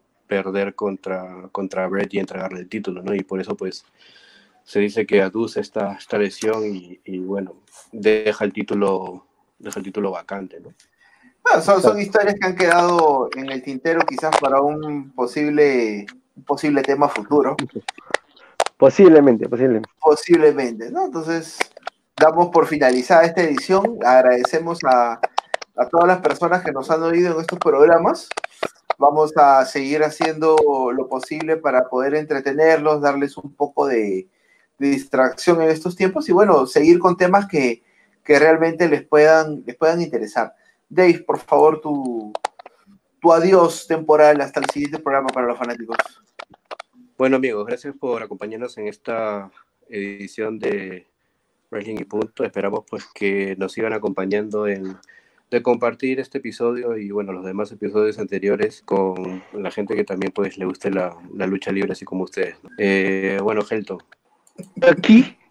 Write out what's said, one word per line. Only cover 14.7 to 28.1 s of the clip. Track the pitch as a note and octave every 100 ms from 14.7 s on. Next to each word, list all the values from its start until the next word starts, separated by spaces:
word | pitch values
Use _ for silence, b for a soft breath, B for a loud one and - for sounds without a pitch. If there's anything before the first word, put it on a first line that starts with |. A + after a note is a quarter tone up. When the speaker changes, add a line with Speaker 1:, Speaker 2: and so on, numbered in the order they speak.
| D3+ D3+ D3 C#3
Speaker 2:
posible, | - B2 D3+ D3+ D3 D3 B2+ A2+ G#2 G2+ - _ -
un |
posible | - C#3+ D#3 C#3+
tema | C3 C#3 C#3+
futuro. | - - D3 C3 D3+ C3+ - - B B B B B B - - -
Speaker 3:
Posiblemente, | C3 - F#3+ D#3+ C#3+ A2+ -
posiblemente. | A#2 C3 A2+ A2 _
Speaker 2:
Posiblemente, | D#3 D3 - E3+ D3+ C#3 B2+ A2 A#2
¿no? | D#4+ F#4+
Entonces, | E3+ D#3 E3 D#3+ - - - - - _ -
damos | D#3 D#3+ E3+
por | E3+ -
finalizada | D3+ B2+ B2+ - E3+
esta | E3 E3+
edición. | E3 C#3 - F#3+ - G#2+
Agradecemos | A#2+ B2+ B2+ B2 B2 D#3+ E3+ E3+
a, | C3+ B2+ A#2+
a | A#2 - - - - - - B2
todas | E3 F3
las | F3+
personas | - - E3+ F3+
que | F3
nos | C3+ C3+
han | D#3+
oído | E3 E3+ F3+
en | D#3+
estos | E3 F3
programas. | E3 C3+ D#3 E3+ G3